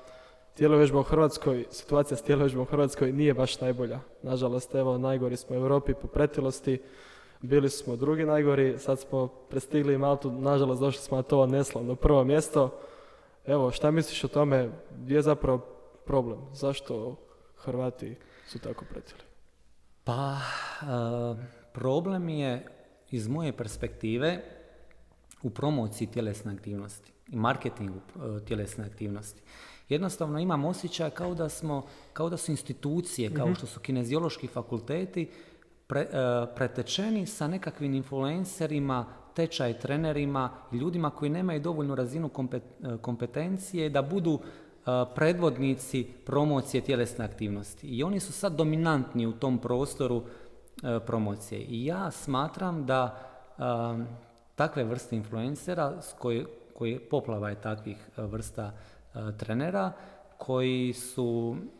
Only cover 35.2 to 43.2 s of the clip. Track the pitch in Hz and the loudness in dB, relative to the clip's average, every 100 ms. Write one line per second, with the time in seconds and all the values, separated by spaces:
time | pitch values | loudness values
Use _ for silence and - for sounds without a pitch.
35.2 | 160 - - - - - - 135 143 139 | -6 -8 -20 -20 -20 -20 -4 -2 -2 0
36.2 | 127 120 120 - 127 127 117 - 208 220 | 2 2 0 -2 -2 -2 -4 -2 0 0
37.2 | 180 - 151 190 165 - 143 135 131 135 | -2 -2 -2 -2 -6 -4 -2 -2 -2 -2
38.2 | 135 170 190 - 160 147 139 127 117 - | 0 -2 -4 -2 -2 0 0 0 -2 -10
39.2 | - - 165 - 127 113 - 143 160 147 | -8 -2 -2 0 -2 -2 -2 0 0 0
40.2 | 143 139 127 - - 120 156 175 156 - | 0 0 -2 -4 -6 -2 -2 0 -2 -2
41.2 | 147 160 185 156 156 160 143 135 123 147 | -2 0 0 0 -2 -2 0 0 -2 -2
42.2 | 160 - 131 127 - - 135 113 - 117 | -4 -4 -4 -4 -8 -10 -8 -6 -4 -4